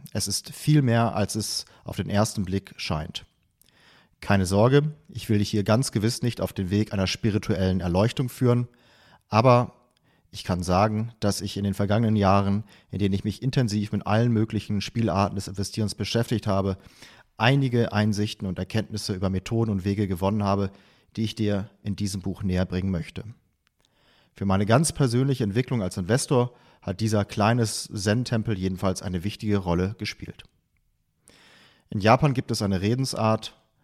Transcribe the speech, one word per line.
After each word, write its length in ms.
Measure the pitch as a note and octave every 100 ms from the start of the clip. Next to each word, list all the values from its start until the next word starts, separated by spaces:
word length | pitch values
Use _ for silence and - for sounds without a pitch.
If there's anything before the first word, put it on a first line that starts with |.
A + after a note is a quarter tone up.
| -
es 160 | G#2+ G2+
ist 220 | - -
viel 320 | - - D3+
mehr, 340 | C3 A#2 A#2
als 200 | - G2
es 280 | G#2+ - - - -
auf 100 | -
den 140 | - F#2+
ersten 340 | G2+ A2 -
Blick 300 | F#2 F#2+ -
scheint. 500 | - - D#2 - - - _ _ _ _ _ _ _ _ _
Keine 260 | - G2+
Sorge, 460 | F2+ G2 A#2+ C#3+ D3+ - -
ich 220 | A#2 -
will 80 | G#2
dich 120 | G#2
hier 140 | G#2+
ganz 300 | G2 A2 C3+
gewiss 280 | A2+ A2 -
nicht 200 | A#2+ -
auf 100 | F#2+
den 180 | - F2+
Weg 220 | G2+ G#2+
einer 160 | F#2+ F#2
spirituellen 720 | - A2+ G2+ - F#2 F#2+ F#2
Erleuchtung 480 | F2 F2+ A2+ - B2+
führen, 400 | - B2 A#2+ B2 _ _ _ _ _ _
aber 440 | G#2 B2+ B2 A#2+ - _ _ _ _ _
ich 120 | -
kann 200 | - F2+
sagen, 500 | F2 F2+ G#2+ G#2+ A#2 -
dass 180 | G#2 -
ich 160 | G2+
in 80 | G2
den 100 | G2+
vergangenen 440 | F#2+ G2+ G#2 A2+ G#2+
Jahren, 480 | F#2+ G2 G2 G2+ - - _
in 100 | F#2+
denen 160 | G2
ich 80 | G2
mich 180 | A2 -
intensiv 520 | C3 C#3 A#2 G#2 G2+
mit 120 | G#2
allen 280 | - G#2+ A#2+
möglichen 480 | A2 A2 G#2+ - G#2
Spielarten 540 | - A#2 A2 F2+ G2
des 120 | F#2 F#2
Investierens 480 | F#2 G2 - G#2
beschäftigt 520 | - G2+ A#2 A2+ A2 G#2+
habe, 300 | G2 G2 F#2+ - - - - _ -
einige 560 | A2+ C#3 C3+ A#2 A2+
Einsichten 560 | G#2 G#2+ G#2 A2 - G2
und 100 | F#2
Erkenntnisse 540 | F#2 A2+ G2+ G#2+ -
über 160 | F#2 F#2+
Methoden 420 | F#2+ - A2+ A2+
und 140 | G2
Wege 240 | G2 G2 G2
gewonnen 340 | F2 F#2+ G#2+
habe, 280 | G2+ G2+ G2 - _ _ _
die 80 | -
ich 120 | A2
dir 340 | - G#2 G2+ A2+ _
in 120 | -
diesem 240 | F#2 G2+ G2
Buch 240 | G2 F2
näher 220 | F#2+ F2+
bringen 260 | F#2 F#2 F#2+
möchte. 320 | F2+ D#2+ - G#2+ - _ _ _ _ _ _ _ _ _
Für 100 | -
meine 200 | G2 F#2+
ganz 260 | G#2 B2 E3
persönliche 540 | - C3+ A#2+ C#3 C3
Entwicklung 360 | G#2 G#2 - B2
als 140 | F2+
Investor 560 | G2+ F2+ B2 - C3 B2 - _ _
hat 180 | - G2
dieser 260 | A2 G#2+
kleine 380 | G2+ - G#2 A#2+
Zen-Tempel 960 | A2 - - G#2+ G#2 A#2 A#2+ A#2 A2 G2
jedenfalls 460 | F#2+ F#2 G2 F#2
eine 200 | F2+ F2+
wichtige 340 | G2 - G#2+ G2+
Rolle 380 | F#2 F2 F#2 A2
gespielt. 460 | G#2 - - - - _ _ _ _ _ _ _ _ _ _ - _ _ -
In 80 | G#2+
Japan 340 | G#2 B2 D3+
gibt 160 | B2+ -
es 140 | A2+
eine 180 | G2+ F#2
Redensart, 760 | G2+ B2 C3+ - A2 A2 - - _ _